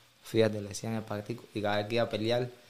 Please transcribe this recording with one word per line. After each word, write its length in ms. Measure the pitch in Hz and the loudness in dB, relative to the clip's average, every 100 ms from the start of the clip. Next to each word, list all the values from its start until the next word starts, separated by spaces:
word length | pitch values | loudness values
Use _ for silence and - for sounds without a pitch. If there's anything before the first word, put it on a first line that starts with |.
| - _ | -20 _
Fíjate, 380 | - 113 110 107 | -2 4 4 4
le 80 | 101 | -6
decían 240 | 95 113 | -6 -4
el 80 | 110 | -4
Patico. 420 | 107 104 104 117 - | -4 -6 -6 -8 -8
Y 80 | 110 | -4
cada 160 | 104 104 | 0 0
vez 80 | 107 | 0
que 80 | |
iba 100 | 117 | 0
a 60 | 113 | 2
pelear, 400 | 107 110 120 123 - - | 0 0 0 -2 -8 -20